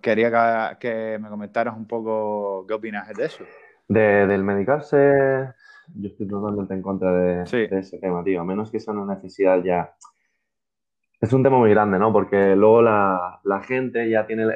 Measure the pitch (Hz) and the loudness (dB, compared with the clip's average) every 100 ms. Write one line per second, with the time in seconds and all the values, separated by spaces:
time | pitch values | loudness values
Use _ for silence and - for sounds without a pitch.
0 | - 107 117 117 117 113 110 - 123 113 | -2 2 2 2 2 2 -2 -6 -8 -6
1 | 110 107 107 104 104 110 117 110 107 117 | -6 -8 -10 -12 -8 -4 -4 -6 -10 -8
2 | 110 110 107 104 101 95 95 110 110 104 | -6 -6 -4 -6 -6 -8 -8 -8 -8 -12
3 | 98 107 151 - 98 - - _ - 107 | -10 -8 -8 -8 -20 -20 -20 _ -2 2
4 | 107 101 98 98 98 101 98 143 143 143 | 4 4 4 2 0 -2 0 -2 0 2
5 | 139 139 135 135 135 - - - - 101 | 4 4 2 0 -4 -12 -20 -20 -20 -12
6 | 101 92 98 101 104 104 92 95 90 95 | -12 -10 -8 -6 -6 -6 -6 -8 -6 -4
7 | 92 90 90 90 90 123 107 95 95 87 | 0 2 0 -2 -2 -4 -2 -4 -6 -8
8 | 95 87 90 90 87 98 - 110 - 104 | -6 -4 -2 -2 -2 -6 -6 -8 -8 -8
9 | - - - - 95 180 92 90 - _ | -6 -8 -10 -2 2 2 2 -2 -4 _
10 | - _ _ _ _ _ _ _ _ _ | -20 _ _ _ _ _ _ _ _ _
11 | _ _ - 131 135 127 110 104 107 95 | _ _ 0 2 4 6 6 4 4 2
12 | 110 107 95 101 98 95 107 117 117 107 | 2 2 2 2 4 4 6 6 6 4
13 | 98 92 90 - 98 98 98 127 127 120 | 2 0 -4 -8 -4 -4 -4 -6 -4 -4
14 | 113 110 107 110 110 | 0 0 -2 -2 -4